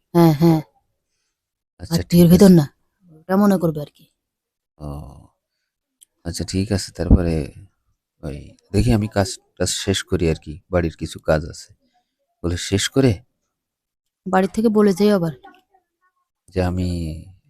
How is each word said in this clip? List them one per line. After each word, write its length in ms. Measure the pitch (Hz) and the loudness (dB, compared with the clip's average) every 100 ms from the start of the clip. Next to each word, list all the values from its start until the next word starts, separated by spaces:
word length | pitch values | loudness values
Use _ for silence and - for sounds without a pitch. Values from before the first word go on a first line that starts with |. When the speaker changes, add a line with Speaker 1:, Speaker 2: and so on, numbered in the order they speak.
| _ | _
Speaker 1:
হ্যাঁ, 200 | 170 170 | 4 4
হ্যাঁ। 280 | 147 170 160 - _ _ _ _ _ _ _ _ _ _ - | 4 2 2 -2 _ _ _ _ _ _ _ _ _ _ -20
Speaker 2:
আচ্ছা, 140 | 87 | -8
Speaker 1:
আত্মীয়র 340 | 165 156 175 175 | -6 0 4 6
Speaker 2:
ঠিক 40 | |
Speaker 1:
ভিতর 160 | 180 202 | 8 8
Speaker 2:
আছে। 80 | 175 | 8
Speaker 1:
না, 100 | 143 _ _ _ 175 | 4 _ _ _ _
ওটা 240 | 156 - 190 | -20 -4 0
মনে 220 | 208 190 | 2 0
করবে 220 | 165 151 | -2 -4
আর 100 | 147 _ | -10 _
কি। 100 | 156 _ _ _ _ _ _ _ | _ _ _ _ _ _ _ _
Speaker 2:
ও। 100 | 73 71 - - - _ _ _ _ _ _ _ _ _ 82 | -14 -14 -16 -20 -20 _ _ _ _ _ _ _ _ _ -12
আচ্ছা, 180 | - | -10
ঠিক 280 | 82 92 98 | -6 -4 -4
আছে, 180 | 98 - | -4 -6
তারপরে 440 | - 85 87 85 80 69 - - _ _ _ _ _ | -6 0 2 2 -4 -6 -12 -20 _ _ _ _ _
ওই 140 | 78 71 67 _ _ | -14 -14 -18 _ _
দেখি 200 | 98 120 | -2 0
আমি 140 | 113 104 | 0 0
কাজ 220 | 101 98 - _ | -4 -4 -6 _
টাজ 160 | - 92 | -8 -6
শেষ 340 | - - 98 | -6 -4 -4
করি 220 | - 90 82 | -4 -2 -2
আর 100 | 78 | -4
কি, 120 | - 73 - | -8 -18 -6
বাড়ির 260 | 90 85 - | -4 -4 -6
কিছু 220 | 80 78 | -14 -10
কাজ 220 | - 78 78 | -2 -2 -2
আছে। 240 | 78 - _ _ _ _ _ _ _ | -14 -20 _ _ _ _ _ _ _
বলে 140 | 85 87 | -6 -6
শেষ 260 | - 98 - | -4 -4 -2
করে 220 | 135 131 104 _ _ _ _ _ _ _ _ _ _ - | 0 0 0 _ _ _ _ _ _ _ _ _ _ -4
Speaker 1:
বাড়ির 260 | 190 190 | -2 -2
থেকে 180 | - 226 | -2 -2
বলে 240 | 208 208 | 2 2
যেও 220 | 180 208 202 | 2 2 2
আবার। 180 | 165 147 - - _ _ _ _ _ _ _ _ _ | -2 -8 -18 -20 _ _ _ _ _ _ _ _ _
Speaker 2:
যে 120 | 92 | -4
আমি 260 | 90 90 90 87 80 78 - - _ | -4 -2 -4 -4 -6 -10 -16 -20 _